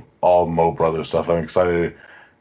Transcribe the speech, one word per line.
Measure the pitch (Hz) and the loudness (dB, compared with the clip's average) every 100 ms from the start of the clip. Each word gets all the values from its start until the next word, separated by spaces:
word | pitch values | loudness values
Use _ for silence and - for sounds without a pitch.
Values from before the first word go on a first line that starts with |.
| - - | -16 -2
all | 87 87 82 | 2 2 2
Mo | 82 85 | 2 0
Brothers | 71 82 80 76 | 2 -2 -2 -4
stuff. | 82 82 | -4 0
I'm | 85 | -2
excited | 80 95 90 85 82 - - - - _ | -2 0 2 0 -2 -6 -20 -20 -20 _